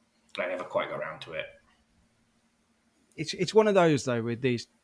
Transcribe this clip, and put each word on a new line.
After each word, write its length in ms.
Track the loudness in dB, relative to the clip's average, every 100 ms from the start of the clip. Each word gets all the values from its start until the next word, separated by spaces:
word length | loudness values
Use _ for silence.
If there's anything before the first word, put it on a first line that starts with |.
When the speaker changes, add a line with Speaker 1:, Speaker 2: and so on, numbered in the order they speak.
| _ _ _
Speaker 1:
but 120 | -8 -6
I 20 |
never 160 | -6
quite 260 | -6 -4 -4
got 100 | -6
around 180 | -8 -10
to 100 | -10
it. 140 | -10 -10 -14 _ _ _ _ _ _ _ _ _ _ _ _ _ _ _ -10
Speaker 2:
It's, 160 | -8
it's 200 | -4 2
one 140 | 4 6
of 80 | 6
those, 280 | 6 4 2
though, 160 | -2
with 200 | -2 -2
these, 260 | 0 -2 -4 _